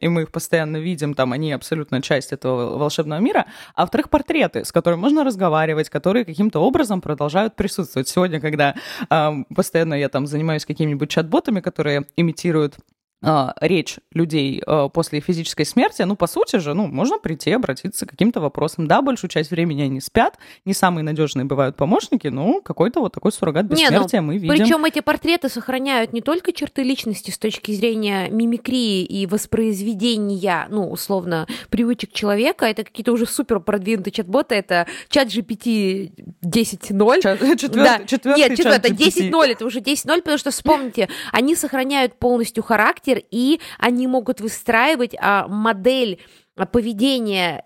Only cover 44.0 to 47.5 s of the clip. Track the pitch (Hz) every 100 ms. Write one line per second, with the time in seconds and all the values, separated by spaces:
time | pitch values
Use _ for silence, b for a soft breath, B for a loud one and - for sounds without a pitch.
44 | 254 254 214 - 214 - - 226 269 302
45 | 247 - 190 202 - 208 220 202 240 262
46 | 233 170 b b b - 185 240 220 202
47 | 269 262 214 190 175